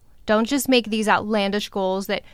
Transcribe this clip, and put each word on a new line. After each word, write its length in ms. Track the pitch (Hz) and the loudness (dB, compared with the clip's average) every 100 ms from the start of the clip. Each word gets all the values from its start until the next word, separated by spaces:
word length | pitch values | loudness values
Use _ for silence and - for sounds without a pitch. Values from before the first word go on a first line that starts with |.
| - - - | -20 -8 0
Don't 200 | 214 226 | 0 2
just 240 | 277 254 | -2 2
make 200 | 247 214 | 2 2
these 180 | 220 208 | -2 2
outlandish 640 | 185 208 214 196 208 - | 2 2 0 0 -2 -4
goals 380 | 202 185 190 196 | -4 -2 -2 -4
that 160 | 196 - | -6 -8